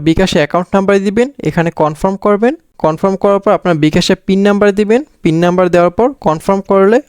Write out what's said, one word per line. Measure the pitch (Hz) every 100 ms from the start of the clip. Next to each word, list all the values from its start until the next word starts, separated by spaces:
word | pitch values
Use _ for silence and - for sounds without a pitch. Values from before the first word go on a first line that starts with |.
| 151
বিকাশে | 165 185 175
অ্যাকাউন্ট | 147 175 180 196
নাম্বার | 190 196 196
দিবেন, | 208 262 - 156
এখানে | 165 165 -
কনফার্ম | 151 151 190 190 208
করবেন। | 208 240 330 _ -
কনফার্ম | 156 160 196 190
করার | 202 196
পর | 214 185
আপনার | 180 160 151
বিকাশে | 175 175 185 -
পিন | 190 202
নাম্বার | 202 208 202
দিবেন। | 208 240 302 _
পিন | 160 160
নাম্বার | 175 190 185 175
দেওয়ার | 175 175
পর | 247 - 170
কনফার্ম | 160 - 196 -
করলে | 196 196 247